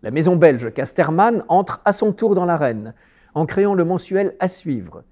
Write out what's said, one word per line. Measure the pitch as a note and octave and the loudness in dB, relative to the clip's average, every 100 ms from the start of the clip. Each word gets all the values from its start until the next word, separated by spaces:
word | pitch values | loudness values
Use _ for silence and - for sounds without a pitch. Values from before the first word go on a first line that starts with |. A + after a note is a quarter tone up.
La | - | -6
maison | C#3 E3 F3+ | -2 0 6
belge | E3 B2 A#2 | 6 4 -4
Casterman | - C3 - D#3 D#3+ G#3+ A3+ - | -6 -6 -2 0 2 2 0 0
entre | F3 G3 - | 0 0 -4
à | - | -2
son | G3+ A3 | 0 -2
tour | G3+ A3 F#3+ | 0 0 2
dans | |
l'arène | F3 E3 C#3+ A2 A2 - _ _ _ | 2 0 0 -4 -10 -18 _ _ _
en | D3 | -4
créant | D#3+ - G3+ | -2 0 2
le | F#3+ | 2
mensuel | E3+ F3+ - F#3+ G3 - | 0 -2 -2 -2 -2 -2
À | F#3 | -6
Suivre | - - B2 F2 D#2 - | -6 -8 -8 -8 -18 -20